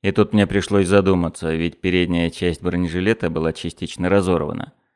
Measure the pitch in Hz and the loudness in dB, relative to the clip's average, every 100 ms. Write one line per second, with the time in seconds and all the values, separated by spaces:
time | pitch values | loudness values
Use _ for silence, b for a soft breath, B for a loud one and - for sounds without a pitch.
0 | 98 104 101 107 98 98 - 101 90 101 | 0 0 2 2 2 0 0 0 4 4
1 | 95 92 85 - 80 80 85 - 92 90 | 4 2 0 -4 -4 -2 -2 -4 -2 0
2 | 90 87 85 - 87 80 90 87 87 85 | 2 0 -2 -2 -4 -2 -4 -2 -2 -2
3 | 95 113 85 82 80 80 87 - 82 - | -2 0 -2 -2 -4 -4 -10 -10 -12 -4
4 | 90 98 92 87 76 76 - _ _ | 0 2 2 0 -2 -8 -12 _ _